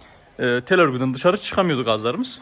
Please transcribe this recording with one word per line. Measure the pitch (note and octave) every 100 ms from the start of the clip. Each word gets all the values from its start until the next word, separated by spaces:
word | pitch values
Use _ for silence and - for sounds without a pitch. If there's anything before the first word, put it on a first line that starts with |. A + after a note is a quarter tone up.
| - - _ -
e, | B2+ B2
tel | B2 F#3
örgüden | D#3+ B2+ C3
dışarı | B2+ F3 F3+
çıkamıyordu | - - F3+ C3+ A2+
gazlarımız. | A2 A2+ D#3 B3+ -